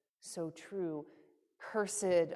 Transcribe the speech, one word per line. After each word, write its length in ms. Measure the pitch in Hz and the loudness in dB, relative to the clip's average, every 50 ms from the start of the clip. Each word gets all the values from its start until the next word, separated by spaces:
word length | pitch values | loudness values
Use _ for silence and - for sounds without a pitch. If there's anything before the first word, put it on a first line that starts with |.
| _ _ _ _ | _ _ _ _
so 300 | - - - 180 165 160 | -18 -10 -6 -6 -6 -6
true. 560 | 160 - - - 202 196 180 165 156 147 151 - - - - _ _ _ _ _ _ - | -6 -12 -14 -8 -4 -4 -2 -2 -2 -6 -8 -12 -18 -20 -20 _ _ _ _ _ _ -14
"Cursed 720 | - - - 220 202 196 - - 202 185 180 170 165 147 - | -12 -2 0 0 0 0 -2 0 2 4 6 6 6 4 0